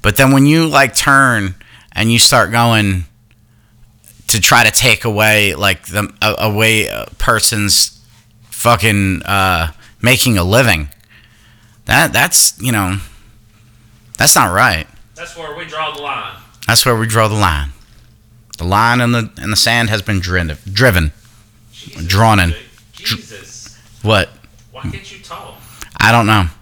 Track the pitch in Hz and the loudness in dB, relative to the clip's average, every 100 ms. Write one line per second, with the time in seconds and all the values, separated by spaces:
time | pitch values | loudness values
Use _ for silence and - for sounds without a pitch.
0 | 104 104 135 135 143 160 160 143 135 - | 0 2 4 4 4 4 2 2 2 0
1 | 147 139 135 113 95 95 - - _ - | 2 4 4 0 -4 -8 -20 -20 _ -4
2 | 113 117 - 127 98 117 117 110 104 92 | 0 2 4 4 2 2 2 2 0 -4
3 | 82 _ _ _ _ _ _ _ - _ | -8 _ _ _ _ _ _ _ -20 _
4 | _ _ - 107 - 120 110 - 131 107 | _ _ -4 0 2 4 4 2 0 0
5 | 117 104 107 107 101 76 98 95 - 98 | -2 0 2 4 2 0 -2 -2 -6 -6
6 | 104 - 107 - 110 104 110 110 78 55 | -6 -4 -4 -2 -2 0 0 0 -2 -8
7 | - - - 110 - 110 101 - - - | -12 -4 -2 0 -2 -2 -2 0 -2 -6
8 | _ _ _ _ _ - 120 117 113 104 | _ _ _ _ _ -2 2 2 2 0
9 | 98 90 - 98 95 85 80 - - _ | 0 -4 -4 0 0 0 -4 -8 -20 _
10 | 117 127 123 104 87 113 120 82 71 - | 0 0 0 0 2 2 2 0 -4 -14
11 | _ - _ _ _ _ _ _ - 127 | _ -20 _ _ _ _ _ _ -2 0
12 | 165 110 160 - - - 123 110 95 98 | 0 0 0 0 0 -2 -4 -2 -2 -4
13 | - - - _ _ _ - _ _ _ | -10 -20 -20 _ _ _ -20 _ _ _
14 | _ - - 165 110 92 123 82 76 - | _ -4 0 2 2 2 2 0 -8 -18
15 | - - 170 165 156 156 165 156 - 147 | -20 -20 -18 -16 -16 -14 -14 -8 -8 -8
16 | 143 - - - - - - 117 127 113 | -10 -10 -12 -18 -20 -12 -2 0 2 0
17 | 113 110 110 104 95 73 69 - - - | 0 0 0 2 0 0 -6 -12 -20 -20
18 | - _ _ _ _ - 85 101 117 120 | -20 _ _ _ _ -8 -2 0 2 2
19 | 120 120 110 - 80 107 117 117 113 107 | 0 -2 -4 -10 -6 -2 0 0 0 -2
20 | 92 98 87 90 82 73 - 101 131 90 | -2 -4 -2 -4 -4 -8 -10 0 2 2
21 | 78 - _ - _ _ _ - - - | -2 -6 _ -20 _ _ _ -20 -20 -12
22 | 82 95 113 104 85 80 - - _ - | -2 2 4 4 0 -2 -12 -20 _ -12
23 | - 117 - - - - - - - - | -8 -8 -10 -20 -20 -20 -20 -20 -20 -8
24 | 104 104 - - - _ - - 143 - | 0 0 0 -10 -20 _ -20 -14 -14 -14
25 | - - - - - - - - - - | -18 -20 -18 -18 -18 -20 -20 -20 -20 -2
26 | 107 117 107 107 85 - | 2 2 2 2 0 -4